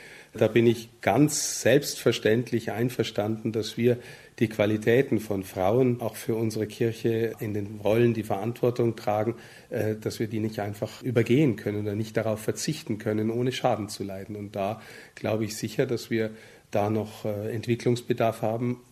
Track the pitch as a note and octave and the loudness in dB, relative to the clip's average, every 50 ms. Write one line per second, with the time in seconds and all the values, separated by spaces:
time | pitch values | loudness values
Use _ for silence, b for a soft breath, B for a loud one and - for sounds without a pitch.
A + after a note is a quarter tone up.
0 | B B B B B B - - A#2 G#2+ - A#2+ A#2 A#2+ A2+ A2 - - - _ | B B B B B B 0 2 2 4 6 6 6 6 6 4 -2 -12 -16 _
1 | - - G2 B2+ D3+ D3+ D3+ - - - - - - A2 B2 C#3+ C#3+ - - - | 0 2 6 6 6 4 4 0 -2 -4 -4 0 4 6 6 6 4 0 -6 0
2 | - B2 A2+ - - A2 A2 A#2+ B2 - A#2+ A2+ - A2 G#2 G#2+ A#2+ B2+ - - | 2 2 2 4 4 4 4 4 2 0 -2 -2 -2 -2 -2 0 -2 0 0 -2
3 | A2+ - - - G2+ G#2+ A2 A2 - A2+ G#2+ A2+ G#2+ - - - A#2 B2 A#2+ A#2+ | -2 -2 -2 -2 -2 -2 -2 -2 -4 -2 -2 -2 -4 -4 -2 2 2 2 2 2
4 | B B B B B B B - A#2+ G#2+ - - G#2 G#2 G#2+ G#2+ G#2+ A#2 A2+ B2+ | B B B B B B B 0 0 0 2 2 2 2 2 2 4 4 4 4
5 | C3+ - A#2+ G#2 G#2 - G2+ G2 F#2 - - G2 F#2 F#2+ A2 B2+ C3 B2 A#2+ A#2+ | 4 4 0 0 0 -2 -4 -4 -4 -6 -2 0 2 4 4 4 4 2 2 0
6 | A#2 G#2+ - - - - A2+ A2 A2+ A2 G#2 A2 G#2+ G#2 - - A#2+ A2+ A2 - | -4 -6 -8 -6 -4 -4 -2 0 -2 -2 -2 -4 -4 -4 -2 -2 -2 -2 0 -2
7 | - A#2 A2+ A2+ A2+ A2+ A2+ - A2+ G#2+ G2+ G#2 G2+ G2+ A2 G#2 G#2 G2+ G#2+ A#2 | -2 0 0 0 0 -2 -4 -6 -6 -6 -4 -6 -6 -8 -10 -4 0 2 4 6
8 | A#2+ A#2+ A2+ A2+ G#2 - G#2 G2 G2+ A#2 A#2+ - - B2 A#2 - A#2+ A#2 A2+ - | 6 4 4 0 -2 -2 -4 -2 -2 -4 -2 0 0 0 2 2 0 0 0 -2
9 | - G#2+ G#2 G#2+ G#2+ A#2 A2+ B B B B B B B - A2 G#2 G#2+ G#2+ G#2+ | -2 0 0 2 0 0 -2 B B B B B B B -4 -2 -2 -2 -2 -2
10 | - A2+ G#2+ - A#2 G#2 A2+ G#2+ G#2+ A2 A2 - G2+ G#2 G#2 - - - - - | -4 -6 -4 -4 -4 -4 -2 -2 -4 -4 -4 -4 -6 -6 -6 -6 -8 -8 -8 -8
11 | - B2+ A#2 A#2+ A2+ - A#2+ C#3+ D#3+ C3+ G#2 G#2 - A2 G#2 G#2 G#2 G#2+ G2+ G#2 | -6 0 2 2 4 6 4 6 6 4 2 0 -2 -4 -4 -2 -4 -2 -4 -4
12 | A2 - - A2+ G#2+ A2 G#2+ G#2+ - - G#2 - - - - - - - A2+ G#2 | -4 -2 -2 -2 0 0 -2 -2 -2 -4 -4 -2 -4 -4 -4 -4 -6 -6 -6 -4
13 | - A2 G#2+ G#2+ G#2+ A2+ A2+ A#2+ B2 C3 B2 - - B2+ A2+ G#2 G2+ G2+ - - | -2 -2 0 0 0 0 0 0 0 -2 0 0 0 0 0 0 -2 -6 -8 -8
14 | G2 G2 F#2+ F#2+ G2 - G#2 G#2 G#2 G2+ G#2+ G#2 F#2+ G2 A2 A2+ B B B B | -8 -8 -8 -10 -10 -10 -10 -10 -10 -8 -6 -4 -4 -4 -4 -6 B B B B
15 | B B B - - G#2 A2 G#2+ A2+ G2+ - - - A2 - - C3+ A#2+ A#2+ A2 | B B B -6 -2 -2 0 0 -2 -4 -4 -6 -6 -4 -2 -2 0 0 -2 -4
16 | - - A#2 A2+ A2 A2 A2 B B B B B B _ - G#2+ G2+ G#2 A2 A2 | -4 -4 -2 -2 -2 -4 -6 B B B B B B _ 0 0 2 2 0 0
17 | G#2 G#2+ G#2+ - - A2 G#2 G2+ G#2 A2 A#2 A2+ A2 B2 A#2 A#2 - B2 A#2+ A#2 | -2 -4 -8 -8 -6 -6 -4 -4 -6 -6 -6 -4 -2 -2 -2 0 2 0 0 0
18 | - - B2 - A#2+ A2+ A2 - A#2+ G#2+ A2+ A#2 B2 B2 B2 A#2+ - _ | 0 -2 0 2 2 2 2 0 -2 -2 -2 -2 -2 -4 -4 -6 -10 _